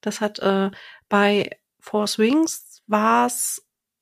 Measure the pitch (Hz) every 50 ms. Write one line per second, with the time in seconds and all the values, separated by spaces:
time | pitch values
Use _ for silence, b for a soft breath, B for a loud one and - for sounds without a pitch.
0 | - 214 208 - 214 208 208 - - 190 196 196 196 196 196 B B B B B
1 | B _ - 202 202 202 208 202 - - - _ _ _ _ _ _ - - 214
2 | 208 202 - - 214 226 262 311 320 311 - - - - - - _ _ 208 208
3 | 214 226 226 240 240 247 247 - - - - - _ _ _ _ _ _ _ _